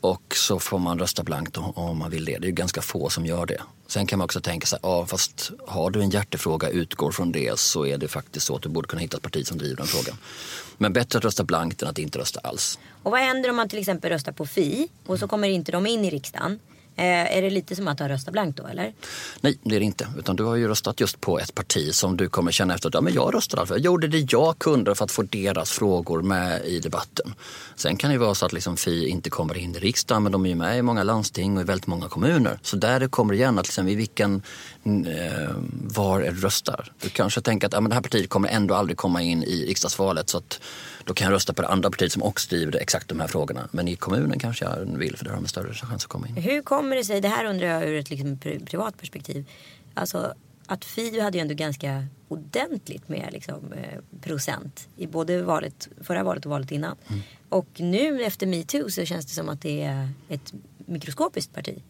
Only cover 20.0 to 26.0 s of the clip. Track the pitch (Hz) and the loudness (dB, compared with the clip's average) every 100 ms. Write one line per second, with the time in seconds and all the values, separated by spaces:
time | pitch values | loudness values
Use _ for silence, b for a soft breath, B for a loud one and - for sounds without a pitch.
20 | - 131 - 92 110 117 113 107 - - | -6 -4 -2 0 2 4 4 2 0 2
21 | 110 - - 82 85 - - 90 76 - | 0 0 0 0 0 -6 -4 -2 0 2
22 | 95 90 92 - 87 82 92 85 80 - | 2 2 2 2 2 2 2 2 2 2
23 | 165 - - 320 - - - 92 165 180 | 4 4 4 2 0 0 2 2 4 4
24 | 160 156 135 117 160 151 - 143 98 101 | 4 2 4 6 6 4 4 4 4 2
25 | 104 - 98 107 98 85 80 - 107 90 | 0 0 0 0 0 0 0 2 4 4